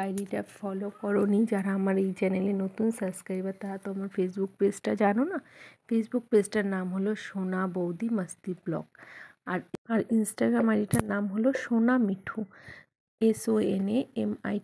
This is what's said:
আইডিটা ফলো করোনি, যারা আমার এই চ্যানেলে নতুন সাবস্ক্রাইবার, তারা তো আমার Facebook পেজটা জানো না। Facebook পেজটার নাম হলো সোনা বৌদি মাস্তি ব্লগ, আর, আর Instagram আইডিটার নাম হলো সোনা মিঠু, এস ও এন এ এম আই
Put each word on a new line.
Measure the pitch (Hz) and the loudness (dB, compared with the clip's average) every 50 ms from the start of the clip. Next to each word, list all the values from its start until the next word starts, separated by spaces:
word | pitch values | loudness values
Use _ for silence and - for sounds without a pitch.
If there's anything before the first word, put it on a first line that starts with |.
| 190 | -4
আইডিটা | 196 190 196 196 196 208 202 202 - - - | -2 -2 -4 -4 -4 -4 -6 -6 -8 -10 -10
ফলো | 214 196 190 190 202 202 - - | -8 -6 -6 -6 -6 -8 -8 -6
করোনি, | - 202 202 202 202 202 202 208 226 226 | -2 0 2 4 4 4 4 4 4 2
যারা | 214 196 190 196 196 190 | 2 0 0 0 0 2
আমার | 190 196 190 190 196 | 2 2 2 2 2
এই | 190 185 - | 0 0 0
চ্যানেলে | 196 185 190 185 190 202 202 190 190 | 0 0 2 2 0 0 0 0 -2
নতুন | 190 - - 220 226 226 - | -2 -2 0 0 0 0 0
সাবস্ক্রাইবার, | 202 185 185 - - - 185 185 185 190 190 - | -4 -6 -6 -6 -8 -6 -6 -4 -4 -6 -6 -6
তারা | 208 196 196 196 | -8 -8 -8 -6
তো | - 202 190 | -6 -6 -6
আমার | 196 196 196 - | -6 -6 -4 -2
Facebook | 202 180 185 185 196 190 190 - - | 0 -2 0 0 -2 -4 -4 0 2
পেজটা | 202 202 202 - - 214 214 202 | 2 2 2 0 -2 -2 2 4
জানো | 208 196 202 233 277 359 | 4 4 4 4 0 0
না। | 381 294 - - - - - - - _ _ - | -2 -6 -8 -12 -18 -20 -20 -20 -20 _ _ -2
Facebook | 233 226 220 - - 247 240 - | 0 0 0 0 -2 -4 0 4
পেজটার | 233 208 196 202 - 214 196 196 190 | 4 4 4 4 0 0 0 0 0
নাম | 185 185 180 185 | -2 -2 -2 -2
হলো | 190 190 208 214 - - | -2 0 -2 -2 -4 -6
সোনা | - - 196 185 185 185 185 190 185 175 | -8 -6 -4 -2 -2 0 0 0 0 0
বৌদি | 185 175 175 170 170 226 226 233 202 | -2 -2 -2 -2 -2 -2 -2 0 -2
মাস্তি | 180 - - - - 190 175 - - | -2 -4 -8 -10 -8 -8 -8 -6 -4
ব্লগ, | 175 160 156 156 - _ - - - - - - - - _ - - | -4 -4 -4 -4 -8 _ -20 -20 -20 -18 -18 -20 -20 -20 _ -6 -4
আর, | 180 - - - - - _ - | -4 -4 -4 -8 -14 -12 _ 0
আর | 226 214 - - 226 220 | 0 0 2 2 2 2
Instagram | 214 - - - 233 233 240 240 226 226 | 2 2 0 2 2 4 4 4 4 4
আইডিটার | 220 208 208 - - 233 220 208 202 | 4 2 2 0 -2 -2 -2 -2 -4
নাম | 208 208 196 190 | -4 -4 -2 -2
হলো | 214 220 269 269 - - | 0 0 0 0 -2 -2
সোনা | - 233 226 226 240 254 254 226 | 0 0 2 4 4 4 2 2
মিঠু, | 196 196 190 - - - 220 202 - - - - - - - - _ _ _ _ _ _ - | 0 -2 -4 -6 -10 -8 -8 -10 -10 -12 -20 -20 -20 -20 -20 -20 _ _ _ _ _ _ 2
এস | 226 226 220 220 - 226 | 4 4 4 2 0 0
ও | 220 214 202 196 196 | 2 2 2 2 0
এন | 190 190 202 214 262 | 0 0 0 0 0
এ | 269 - - 220 | -2 -2 -2 -2
এম | 214 208 214 - - 202 | -2 -2 -2 -4 -4 -4
আই | 208 202 | -4 -4